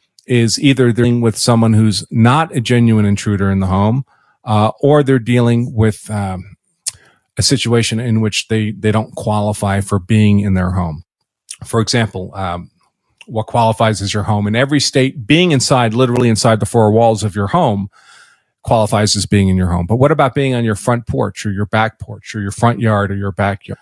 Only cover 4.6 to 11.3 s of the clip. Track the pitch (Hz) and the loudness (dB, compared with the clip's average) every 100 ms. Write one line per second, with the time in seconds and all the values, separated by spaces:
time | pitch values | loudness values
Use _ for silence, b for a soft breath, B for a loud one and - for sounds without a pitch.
4.6 | 107 - 139 151 131 135 110 120 120 120 | 0 0 2 4 4 0 2 0 2 0
5.6 | 123 113 110 - - 107 98 92 101 - | -2 0 0 -2 -6 -6 -6 -8 -12 -20
6.6 | _ _ - - b b b - 104 131 | _ _ -16 -16 b b b -4 -2 -2
7.6 | 117 117 113 113 120 110 110 - - 110 | 0 0 0 -2 -2 0 0 -4 -4 -4
8.6 | 107 110 107 110 107 - - 104 104 104 | -4 -4 -2 -2 -2 -6 -4 -2 -2 -2
9.6 | 101 98 95 101 90 110 107 101 101 95 | -2 -2 -2 -4 0 2 4 4 2 0
10.6 | 90 92 87 78 - _ _ | 0 -2 -4 -8 -14 _ _